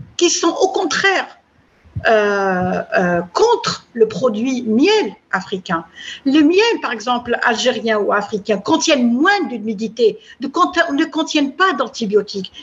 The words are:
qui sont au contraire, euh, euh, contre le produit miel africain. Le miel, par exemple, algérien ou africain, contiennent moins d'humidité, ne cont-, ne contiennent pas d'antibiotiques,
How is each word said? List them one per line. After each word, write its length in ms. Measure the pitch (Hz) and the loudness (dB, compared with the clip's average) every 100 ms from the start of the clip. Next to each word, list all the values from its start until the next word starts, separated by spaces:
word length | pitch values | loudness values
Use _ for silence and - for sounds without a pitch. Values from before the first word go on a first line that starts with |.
| - - | -14 -2
qui 140 | 349 | 0
sont 180 | - 330 | 0 -2
au 200 | - - | 0 0
contraire, 680 | 403 349 - 392 359 - - _ _ _ _ _ - - | 0 -2 0 0 0 -4 -12 _ _ _ _ _ -4 2
euh, 760 | 220 208 202 196 180 185 180 - - | 2 2 0 0 0 0 -2 -2 0
euh, 220 | 180 175 180 | 0 0 -2
contre 520 | - 453 427 - - _ | 0 2 2 -2 -8 _
le 160 | 233 214 | 0 0
produit 540 | 180 254 208 262 254 | 2 -2 -2 -2 -2
miel 500 | 220 220 349 427 240 - _ | 0 2 4 2 0 -6 _
africain. 540 | - - 185 - 170 - - - - | -6 -6 -8 -4 -6 -6 -16 -18 -8
Le 160 | 277 294 | 2 4
miel, 400 | 294 370 466 349 | 6 4 2 0
par 120 | 254 | -4
exemple, 460 | 233 247 240 240 233 | -6 -4 -4 -2 -2
algérien 560 | 240 220 247 226 226 214 | 0 0 0 0 0 0
ou 140 | 196 | 0
africain, 460 | 202 202 202 196 196 | -2 -2 -4 -2 -2
contiennent 540 | - 320 - 285 240 | 0 0 2 2 2
moins 280 | 240 349 403 269 | 2 2 2 -2
d'humidité, 680 | 240 214 202 220 226 226 - - - | -6 -8 -6 -6 0 0 0 -10 -12
ne 80 | 262 | -6
cont-, 240 | 339 349 339 311 | 0 0 2 0
ne 120 | 277 | 0
contiennent 480 | 320 311 311 302 277 | -2 -2 -2 0 0
pas 200 | - 381 | 0 0
d'antibiotiques, 760 | 269 226 - 214 202 202 196 185 - | 0 -4 -6 0 0 0 -6 -10 -10